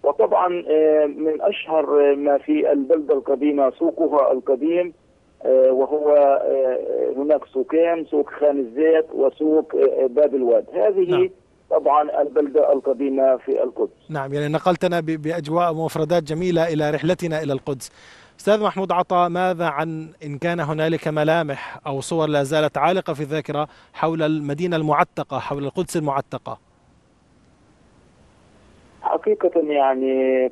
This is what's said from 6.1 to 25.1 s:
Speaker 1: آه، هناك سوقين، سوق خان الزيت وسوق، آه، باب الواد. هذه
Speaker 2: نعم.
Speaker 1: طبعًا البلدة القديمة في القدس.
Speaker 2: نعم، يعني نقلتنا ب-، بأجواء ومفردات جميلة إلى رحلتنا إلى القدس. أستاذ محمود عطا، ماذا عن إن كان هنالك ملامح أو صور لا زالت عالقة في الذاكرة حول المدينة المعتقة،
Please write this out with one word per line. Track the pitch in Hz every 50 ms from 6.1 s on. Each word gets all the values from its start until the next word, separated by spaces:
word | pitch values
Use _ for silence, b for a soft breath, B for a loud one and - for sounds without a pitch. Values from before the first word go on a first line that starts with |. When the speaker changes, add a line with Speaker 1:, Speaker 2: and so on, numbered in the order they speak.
| 147 147 143 139 139 - -
Speaker 1:
آه، | 139 135 135 131 127 127 - - - - 123 127 123 127
هناك | 131 139 147 151 135 -
سوقين، | - - 131 127 - 151 160 170 170 170 165 151
سوق | - - 147 143 -
خان | - - 147 147 143 143
الزيت | 131 113 113 139 156 160 160 160 156 - -
وسوق، | - 135 131 - - 151 156 156 156 151 - -
آه، | 135 135 131 - - 135
باب | 127 123 143 151 135 123
الواد. | 135 127 120 117 110 - - -
هذه | 180 208 214 196 190 180 175
Speaker 2:
نعم. | 180 180 185 185 - _ _ _ _ _ _ _
Speaker 1:
طبعًا | 180 160 139 147 139 151 151 147 - 151
البلدة | 143 147 - 156 147 139 135 151 143 143 143
القديمة | 135 - 135 131 117 143 139 135 135 131 135 131
في | 117 - - - - 131
القدس. | 127 - - 110 - - _ _ -
Speaker 2:
نعم، | 156 143 135 135 139
يعني | 143 147
نقلتنا | 147 156 156 - 185 180 - 190 180 175 170
ب-، | 160
بأجواء | 156 160 156 147 156 165 175 147 147 160 170 175 170 160
ومفردات | 156 165 151 - 156 156 147 175 175 156
جميلة | 143 156 160 180 185 170 165 160 170 160
إلى | 151 151 147
رحلتنا | 151 143 151 165 180 - 175 165 160 156 160
إلى | 143 135
القدس. | 131 - 151 139 123 - - B B B B B B B B B _
أستاذ | - 196 208 214 208
محمود | 190 - 190 196 170
عطا، | 175 180 175 _ 185 175 175
ماذا | 175 170 175 185 185 180 165 175
عن | 160 143 143 160 165 160 156 160 160 - _ 160
إن | 147 143
كان | 131 - 170 170 170
هنالك | 156 147 156 156 156 165 165 151 -
ملامح | 160 151 151 151 156 160 170 160 147 139 - - - - - _
أو | 151 139 135
صور | 127 - 170 165 156
لا | 151 147 143 139
زالت | 135 160 151 151 147 -
عالقة | 143 143 165 185 190 - - 156
في | 131
الذاكرة | 151 135 156 156 139 - 147 147 151 b b b b b b
حول | - 156 160 165 160
المدينة | 156 151 156 156 147 143 143 147 180 180 175
المعتقة، | 160 160 151 147 151 180 _